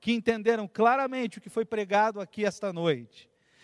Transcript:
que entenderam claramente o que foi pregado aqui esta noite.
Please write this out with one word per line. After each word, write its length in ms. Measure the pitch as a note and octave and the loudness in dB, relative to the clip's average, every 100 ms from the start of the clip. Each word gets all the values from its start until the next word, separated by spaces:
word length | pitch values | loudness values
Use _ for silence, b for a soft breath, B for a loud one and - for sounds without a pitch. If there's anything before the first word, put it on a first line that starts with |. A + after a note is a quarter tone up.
que 120 | G#3+ | -2
entenderam 560 | A#3 A#3 A3+ G#3+ A3+ G3+ | 0 0 0 0 0 -4
claramente 720 | - A#3 C4+ C4+ C4 A#3 A3 | 2 4 4 0 -4 -6 -8
o 20 | |
que 100 | F#3+ | -8
foi 140 | A3+ | -6
pregado 560 | A3+ G#3+ G3 G3+ A3 G#3 | -4 -6 0 2 2 -2
aqui 240 | F#3 - | -10 -4
esta 280 | G#3 - G3+ | -2 -2 -6
noite. 560 | E3+ E3+ C3 A#2 - - B B B | -2 0 0 -6 -20 -20 B B B